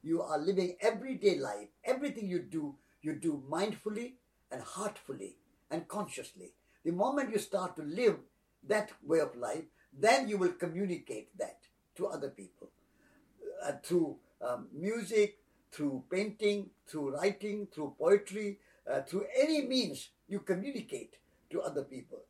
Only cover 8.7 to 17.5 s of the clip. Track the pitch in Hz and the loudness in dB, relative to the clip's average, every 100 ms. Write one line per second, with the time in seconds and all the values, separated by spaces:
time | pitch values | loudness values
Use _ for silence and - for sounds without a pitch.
8.7 | 208 208 - 143 165 147 120 120 160 - | 2 2 -10 2 4 4 -2 -4 -4 -8
9.7 | _ _ 139 208 269 233 202 180 175 170 | _ _ 2 6 6 4 2 2 2 -4
10.7 | 165 196 170 - 110 - - - - _ | -2 -2 -4 -6 -10 -10 -6 -6 -6 _
11.7 | _ _ - - 160 135 - 92 _ - | _ _ -4 -4 -2 -6 -8 -18 _ -20
12.7 | _ _ _ _ _ _ _ - - 147 | _ _ _ _ _ _ _ -12 -6 -4
13.7 | 143 - 175 151 - _ _ 120 123 - | -4 2 2 2 -2 _ _ -4 -4 -6
14.7 | 139 185 233 185 220 208 - _ _ _ | -6 -2 -2 2 4 4 2 _ _ _
15.7 | - 147 131 - 185 214 208 208 202 190 | -4 -2 -2 -2 -2 -2 0 0 2 -4
16.7 | _ - 156 139 143 190 190 208 | _ -10 -6 -4 2 0 0 -4